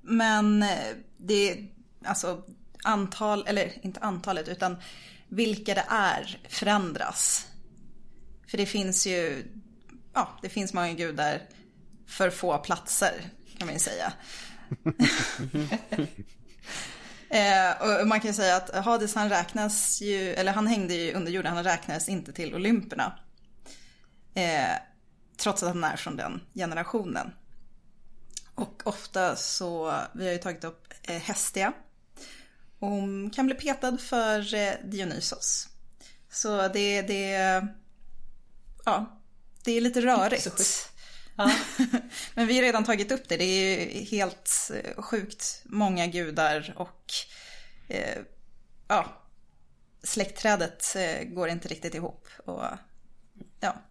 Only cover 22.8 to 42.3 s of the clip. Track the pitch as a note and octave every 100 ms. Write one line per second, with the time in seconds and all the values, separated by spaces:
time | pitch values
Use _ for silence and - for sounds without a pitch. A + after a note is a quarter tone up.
22.8 | - - G#2+ - - - - - - -
23.8 | - - - - - - F3 D#3 A2+ -
24.8 | - - - _ - - G#3+ G#3 F3 F3+
25.8 | D#3 - E3 - - - - - E3+ D#3+
26.8 | F3 A#3 F#3 F#2 - - - - - -
27.8 | - - - - - - - - A3+ -
28.8 | - G#3 - F#3+ F3+ B2+ - - F3+ E3+
29.8 | D#3+ D3 - D#3+ F#3 F3 F3+ F3 E3 E3
30.8 | - - - E3+ E3 F#3+ - G3 G3 -
31.8 | - - _ - - - - - - -
32.8 | G3+ G3+ G3 G3 G3+ C4+ C4 C4 B3 C4+
33.8 | B3+ B3 - A#3+ A3 G#3+ G3+ G#3+ G3+ -
34.8 | G3 G3 F3+ - - - - - - -
35.8 | - - - - - - G#3+ G3+ F#3+ G3+
36.8 | G3+ G3+ F#3+ G3 G3 G3 F#3+ F#3 G3+ -
37.8 | - - - - - - - - - -
38.8 | - F#3+ A3 - - - - - - A#3
39.8 | A#3+ B3 A#3+ A#3 G3 B3 F#3 - F#3+ -
40.8 | - - - - - - G#3 - - -
41.8 | B3 A#3+ - - -